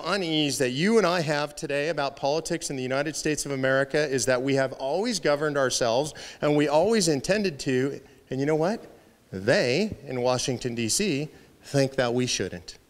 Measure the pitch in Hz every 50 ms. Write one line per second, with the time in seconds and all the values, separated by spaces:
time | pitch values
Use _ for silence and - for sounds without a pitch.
0 | 147 160 185 202 185 165 160 156 151 143 131 120 135 123 127 135 170 202 233 226
1 | 196 170 175 185 160 147 151 143 147 147 - - - 147 139 143 143 156 170 151
2 | 143 135 - - - 139 147 165 160 - 175 160 - - 147 135 127 127 131 135
3 | 147 160 147 - - 160 151 - - 143 139 135 131 131 135 135 139 139 - 151
4 | 151 143 135 131 110 131 127 123 127 139 135 135 135 131 131 - 135 135 147 180
5 | 208 247 233 175 - 156 147 139 151 151 143 143 135 127 - - 135 117 113 127
6 | 147 151 135 - - - - - - 147 151 147 147 147 139 156 170 208 233 220
7 | 185 170 151 135 - - 190 220 202 190 147 131 - 143 131 127 131 143 135 135
8 | - - - - - - 135 131 139 147 156 151 156 185 220 233 - - - -
9 | - - - _ _ _ - 95 95 107 143 202 175 123 123 160 208 214 180 -
10 | - 143 131 127 120 127 127 123 - - 127 113 - 127 117 113 117 110 - -
11 | 196 208 151 135 151 151 - - - - - _ - - - 139 135 131 - -
12 | 127 120 117 123 127 123 - - 104 90 - 90 87 - - - _ _